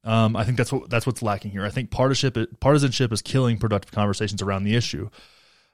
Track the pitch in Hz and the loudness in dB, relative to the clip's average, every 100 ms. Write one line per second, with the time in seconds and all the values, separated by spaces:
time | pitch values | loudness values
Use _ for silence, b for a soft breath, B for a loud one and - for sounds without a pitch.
0 | 113 113 110 117 113 127 123 135 - 117 | 0 2 2 2 0 0 0 -2 -2 -2
1 | 131 117 110 98 104 98 104 131 113 - | -2 -2 -2 -4 -6 -6 -6 -6 -6 0
2 | 131 131 135 113 110 - - 147 139 113 | 2 2 0 0 -4 0 4 4 4 2
3 | 123 107 - 131 123 110 110 101 - - | 0 0 -2 0 2 2 0 0 -2 0
4 | 104 95 107 101 101 98 101 117 113 - | 0 0 -2 -2 -2 0 2 0 0 -6
5 | 101 b b b b b b | -8 b b b b b b